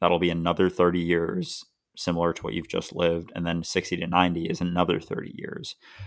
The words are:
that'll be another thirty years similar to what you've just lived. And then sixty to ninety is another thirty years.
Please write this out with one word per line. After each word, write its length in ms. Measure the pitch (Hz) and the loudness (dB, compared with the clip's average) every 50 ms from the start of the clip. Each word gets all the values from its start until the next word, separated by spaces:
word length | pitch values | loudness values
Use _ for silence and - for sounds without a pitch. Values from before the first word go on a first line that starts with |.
that'll 180 | - 87 87 85 | 2 2 4 4
be 120 | 90 87 | 4 2
another 380 | 85 82 82 85 87 - 95 92 | 2 2 0 0 2 4 2 2
thirty 320 | 92 - 90 87 87 87 | 4 4 4 4 4 2
years 640 | 85 85 87 85 85 82 - 92 87 - - - - _ _ _ _ _ _ | 2 2 2 2 2 0 -2 -4 -4 -6 -8 -10 -14 _ _ _ _ _ _
similar 360 | - - - 175 85 85 85 80 | -6 -2 -2 0 2 2 0 0
to 100 | - - | -2 -4
what 120 | - - | -6 -4
you've 140 | 85 80 - | -6 -4 -4
just 260 | - - 82 - - | -4 -4 -4 -4 -2
lived. 380 | - 87 85 85 85 82 - - | 0 2 2 2 0 -4 -6 -6
And 120 | 90 87 | -4 -2
then 180 | 85 85 85 82 | -2 -2 -2 -4
sixty 320 | - - 95 90 - 90 | -2 -2 -2 -2 0 -2
to 100 | 85 85 | -4 -2
ninety 400 | 85 85 90 90 90 85 85 80 | 2 4 4 4 4 2 0 -2
is 140 | - - - | -2 -2 -2
another 400 | 90 90 87 90 90 82 - - | -2 0 2 2 2 2 2 0
thirty 320 | - - - - - - - | -2 -4 -6 -6 -6 -8 -10
years. 400 | - - - - - - - - - - - - - 95 | -12 -10 -10 -10 -10 -10 -12 -14 -16 -20 -20 -18 -16 -16